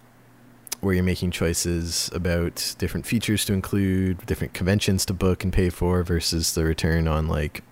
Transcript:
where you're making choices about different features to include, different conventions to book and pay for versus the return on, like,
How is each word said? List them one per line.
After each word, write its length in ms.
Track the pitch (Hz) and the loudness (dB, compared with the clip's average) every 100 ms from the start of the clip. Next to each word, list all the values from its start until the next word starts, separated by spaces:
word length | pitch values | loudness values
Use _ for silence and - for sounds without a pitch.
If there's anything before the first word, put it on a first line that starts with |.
| - - - - - - - - | -20 -20 -20 -20 -20 -20 -16 -4
where 140 | 98 | 0
you're 100 | 90 | 2
making 260 | 92 87 90 | 2 0 -2
choices 800 | - 85 85 87 85 85 - - | 0 0 0 0 -2 -2 -4 -4
about 640 | - 90 85 85 - - - | -4 0 0 0 -4 -8 -4
different 280 | 92 85 - | -4 -4 -2
features 380 | 117 - 104 | -2 0 0
to 80 | - | 2
include, 720 | 98 - 101 98 92 95 90 - | -2 0 0 2 2 2 -2 -4
different 260 | 90 - | -4 -4
conventions 520 | - 90 104 - 92 - | -2 2 2 2 0 0
to 80 | |
book 300 | 90 92 90 | 0 2 2
and 80 | 95 | 2
pay 180 | 98 90 | 2 2
for 320 | - 87 90 | 2 0 2
versus 520 | 85 82 - 82 80 | 2 0 0 -2 0
the 100 | 85 | 0
return 420 | 80 80 82 82 80 | 0 2 2 2 2
on, 200 | 78 80 | 0 0
like, 340 | 78 78 - - | 0 -2 -6 -4